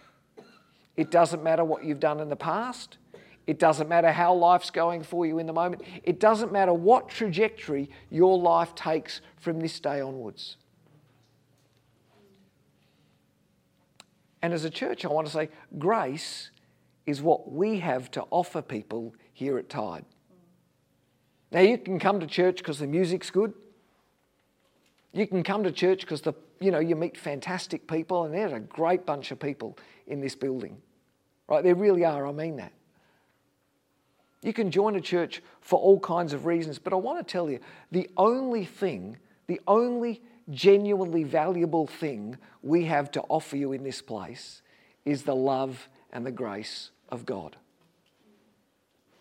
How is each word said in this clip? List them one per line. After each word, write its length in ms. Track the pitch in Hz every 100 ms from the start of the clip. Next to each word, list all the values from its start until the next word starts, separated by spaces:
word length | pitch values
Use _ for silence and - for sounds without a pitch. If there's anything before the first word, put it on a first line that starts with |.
| _ _ _ - - _ _ _ _ -
It 160 | 156
doesn't 320 | 170 165 165
matter 200 | 160 160
what 200 | 165 151
you've 160 | 160 143
done 200 | 156 151
in 100 | 151
the 60 | 147
past. 600 | 165 185 247 240 - - _ - - _ -
It 140 | 151
doesn't 280 | 165 151 156
matter 240 | 170 165
how 220 | 160 175
life's 380 | 180 170 180 -
going 320 | - 170 170
for 220 | 156 175 170
you 120 | 160
in 80 | 160
the 80 |
moment. 300 | 165 175 180 - 180
It 160 | - 175
doesn't 320 | 214 220 226
matter 220 | 196 185
what 360 | 170 180 247 -
trajectory 840 | - 220 165 214 220 - 143 143 - -
your 280 | 156 185 185
life 360 | 175 170 170
takes 480 | - 175 160 - - - _
from 220 | - 165
this 200 | 160 -
day 220 | 147 143
onwards. 560 | 135 135 110 - - - _ _ _ _ _ _ _ _ _ _ _ _ _ _ _ 208 202 196 190 _ _ _ _ _ _ _ _ _ _ _ _ _ _ - - _ _ _
And 120 | 170
as 100 | 170
a 60 | 160
church, 360 | - 330 - 170
I 40 |
want 180 | 151 151
to 60 |
say, 160 | 156 151 - - -
grace 720 | 165 226 143 147 - - - _ _ _ _ _ -
is 160 | 139
what 300 | 156 151 -
we 280 | 139 208 208
have 300 | 165 127 127
to 140 | - -
offer 300 | 175 175 165
people 520 | - 110 104 113 117 - _
here 260 | - 135 131
at 100 | -
Tide. 360 | 143 107 80 - _ _ _ _ _ _ _ _ _ _ _ _ _ _
Now, 120 | 165
you 160 | 190 240
can 200 | 185 185
come 220 | 196 202
to 80 | 156
church 340 | - 180 180
'cause 180 | - 143
the 80 | 143
music's 420 | 160 180 180 -
good. 240 | 185 214 - - _ _ _ _ _ _ _ _ _ _ _ _ _ _
You 120 | 180 214
can 180 | 190
come 200 | 165 202
to 80 | 196
church 340 | - 180 190 -
'cause 160 | 151
the, 120 | 160 147 - -
you 120 | 190
know, 80 | 160
you 140 | 165 160
meet 180 | 170 -
fantastic 720 | 160 143 185 180 - 156 -
people, 380 | 160 160 180 165
and 80 |
there's 180 | 170 208
a 80 | 117
great 460 | - - 165 185 180
bunch 260 | 143 127
of 80 | 131
people 380 | 147 143 113 - - - -
in 120 | 143
this 160 | 135 -
building. 460 | 139 131 104 101 _ _ _ _ _ _ -
Right? 160 | 151
There 100 | 180
really 300 | 180 208 180
are, 240 | 165 147 139
I 60 |
mean 240 | 147 165 139
that. 160 | 90 - _ _ _ _ _ _ _ _ _ _ _ _ _ _ _ _
You 100 | -
can 200 | 220 202
join 260 | 170 214 202
a 40 |
church 400 | - 180 165 - - _
for 180 | - 180
all 220 | 190 196
kinds 320 | - 170 170
of 120 | 143 165
reasons, 340 | 170 160 139
but 120 | 185
I 60 | 185
want 280 | 226 339 -
to 60 |
tell 180 | 185 156
you, 120 | 123 - - -
the 180 | 175 - -
only 480 | 208 254 262 233 170
thing, 520 | - 196 110 95 120 _ _ -
the 140 | 175 -
only 540 | 214 247 240 240 214 - - -
genuinely 760 | 135 190 202 202 196 185 165
valuable 640 | 147 156 160 175 170 160 147
thing 500 | - 156 113 104 131 - _
we 240 | 131 170 165
have 240 | 147 143
to 100 | 143 -
offer 260 | 156 - 143
you 160 | 139
in 120 | 135
this 180 | 135 120
place 600 | - 110 90 120 - - _ _ _ _ 143
is 180 | 143
the 120 | - 131
love 520 | 135 131 135 123 - _ _
and 140 | 123 127
the 60 |
grace 600 | 123 120 101 110 - - _ _
of 180 | 123 120
God. 300 | 98 76 - _ _ _ _ _ _ _ _ _ _ _ _ _ _ _ _